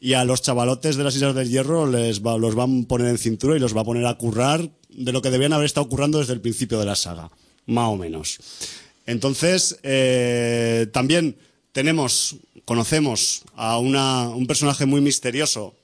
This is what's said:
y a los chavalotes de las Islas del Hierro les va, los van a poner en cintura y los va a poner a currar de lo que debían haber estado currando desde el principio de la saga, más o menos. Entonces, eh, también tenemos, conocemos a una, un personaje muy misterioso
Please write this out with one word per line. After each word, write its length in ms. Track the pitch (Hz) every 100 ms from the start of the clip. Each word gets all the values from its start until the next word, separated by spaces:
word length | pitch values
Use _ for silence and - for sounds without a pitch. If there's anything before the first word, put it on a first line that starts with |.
y 140 | 127
a 100 | 131
los 160 | 127 127
chavalotes 560 | - 123 120 131 156 135
de 80 |
las 100 | 143 135
Islas 180 | 139
del 160 | 131 127
Hierro 360 | 123 135 165 151
les 380 | 123 117 104
va, 140 | 107 113
los 160 | 113
van 280 | 110 127 131
a 40 | 120
poner 200 | 123 120
en 100 | 120
cintura 360 | 117 110 135 156
y 20 |
los 180 | 127 107
va 60 |
a 20 |
poner 220 | 110 120 120
a 80 | 120
currar 540 | 117 107 127 156 170 _ _
de 240 | - 127
lo 80 | 127
que 100 | 131
debían 220 | 127 139
haber 140 | 156 147
estado 220 | - 143
currando 320 | 117 147 151
desde 120 | 131
el 80 | 123
principio 380 | 107 110 117 113
de 80 | 101
la 100 | 98
saga, 340 | - 85 80 _ _ _ -
más 220 | 117 117
o 80 | 104
menos. 420 | 87 80 78 - - - - - - _
Entonces, 760 | - 117 135 135 160 185 - 165
eh, 1040 | 139 135 131 127 123 120 120 117 117 113 113
también 440 | 120 131 170 160 117 _ _ _
tenemos, 640 | - 143 165 131 - - 151 _ -
conocemos 800 | - 117 113 156 147 110 - - - -
a 220 | 113 117
una, 500 | 127 135 135 131 120
un 180 | 117 127
personaje 400 | 147 147 135 139
muy 140 | 143
misterioso 720 | 143 135 127 123 151 - 98 _